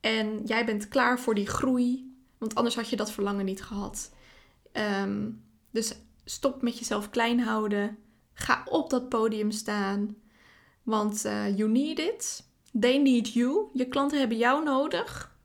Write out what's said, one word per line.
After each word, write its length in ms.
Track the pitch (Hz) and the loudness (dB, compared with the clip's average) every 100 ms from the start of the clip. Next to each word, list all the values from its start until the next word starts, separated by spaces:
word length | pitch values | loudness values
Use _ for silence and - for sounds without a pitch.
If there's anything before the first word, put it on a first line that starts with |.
En 420 | 220 220 214 214 | 0 0 0 -4
jij 200 | 208 226 | -2 0
bent 240 | 226 208 208 | 0 -2 0
klaar 320 | 269 240 247 | 2 4 2
voor 140 | 254 | 2
die 120 | 214 202 | 0 0
groei, 640 | - 262 247 247 254 - - _ _ | 0 2 2 2 0 -6 -20 _ _
want 140 | 220 | -6
anders 200 | 220 233 | 0 0
had 140 | 233 220 | 0 -2
je 80 | 214 | -2
dat 140 | 214 | -2
verlangen 340 | 214 202 202 | -2 -2 -2
niet 180 | 190 196 | -4 -6
gehad. 480 | - 202 202 - - - - - _ _ _ | -8 -8 -8 -10 -12 -16 -20 -20 _ _ _
Ehm, 580 | - 214 196 196 202 214 220 - _ _ | -6 -2 0 -2 -2 -4 -8 -16 _ _
dus 240 | 226 220 - - _ | -4 -4 -6 -20 _
stop 380 | - - 277 262 | -14 -2 -2 0
met 160 | 240 233 | -4 -4
jezelf 320 | - 208 208 | -4 -4 -2
klein 300 | - 233 240 | 0 2 2
houden. 580 | 233 220 214 202 208 214 - _ _ | 2 0 0 0 0 -4 -20 _ _
Ga 300 | - - - | -12 -2 -2
op 260 | - 320 - | 2 0 2
dat 180 | 254 254 | 0 0
podium 420 | 240 220 214 214 | 0 2 2 -2
staan, 680 | 208 - 208 196 202 208 - _ _ - - _ _ | -2 -4 -2 0 0 -4 -6 _ _ -20 -20 _ _
want, 420 | - 220 208 208 | -2 0 0 -2
eh, 320 | 214 208 208 202 | -2 -2 -2 0
you 140 | 220 | 2
need 280 | 226 294 311 | 2 2 -2
it. 500 | 320 453 - - - _ _ 226 | -2 -2 -6 -8 -14 _ _ 0
They 180 | 240 269 | 4 6
need 340 | 277 247 208 | 6 4 2
you. 340 | 233 240 320 427 | 0 2 2 0
Je 160 | 262 254 | -2 0
klanten 300 | 277 277 294 | 2 2 2
hebben 180 | 262 226 | 0 2
jou 280 | 233 277 | 2 2
nodig. 720 | 311 262 302 339 466 - - _ | 2 2 2 -2 -4 -10 -14 _